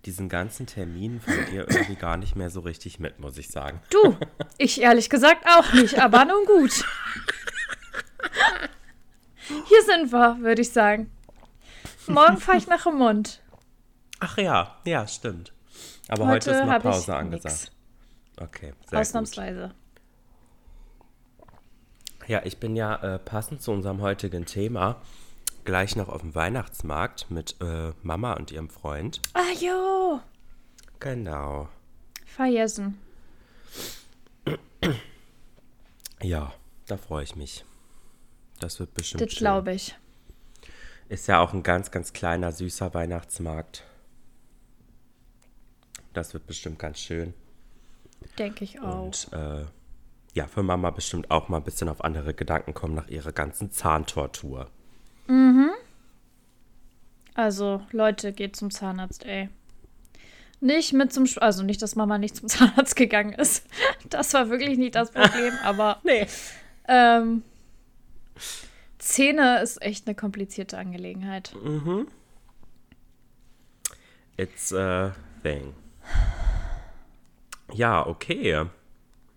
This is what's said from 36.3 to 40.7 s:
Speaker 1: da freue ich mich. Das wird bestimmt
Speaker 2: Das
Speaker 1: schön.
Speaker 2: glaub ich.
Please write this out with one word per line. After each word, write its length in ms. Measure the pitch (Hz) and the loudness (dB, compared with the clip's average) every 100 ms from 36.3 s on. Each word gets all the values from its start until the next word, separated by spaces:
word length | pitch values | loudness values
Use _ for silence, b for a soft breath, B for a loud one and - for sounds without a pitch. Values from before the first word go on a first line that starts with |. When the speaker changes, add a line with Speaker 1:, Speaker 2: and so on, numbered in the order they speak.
| 82 71 - - - - | -4 -6 -14 -20 -20 -12
Speaker 1:
da 100 | 98 | -12
freue 280 | - 78 | -8 -8
ich 120 | 69 78 | -8 -12
mich. 280 | 69 - - - - - - - - - - - | -14 -16 -20 -20 -20 -20 -20 -20 -20 -20 -20 -12
Das 180 | 87 - | -12 -10
wird 140 | 90 | -10
bestimmt 280 | - - - | -10 -8 -6
Speaker 2:
Das 80 | 226 | -6
Speaker 1:
schön. 60 | - | -2
Speaker 2:
glaub 300 | 214 196 190 | 0 0 -2
ich. 280 | 185 - - _ - - - - b b | -8 -10 -16 _ -20 -20 -20 -20 b b